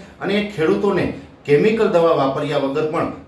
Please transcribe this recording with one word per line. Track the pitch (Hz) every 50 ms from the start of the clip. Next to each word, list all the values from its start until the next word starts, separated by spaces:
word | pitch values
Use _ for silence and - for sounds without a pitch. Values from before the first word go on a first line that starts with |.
| - - - -
અને | - 185 202
એ | 208 202 -
ખેડૂતોને | - 151 156 160 202 202 202 196 190 165 143 127 - - - - - - -
કેમિકલ | 139 143 147 185 220 220 226 214 190
દવા | 175 170 165 165 151
વાપર્યા | 143 139 135 135 147 - - - 143
વગર | 135 135 139 156 156 -
પણ | 170 160 127 - - - -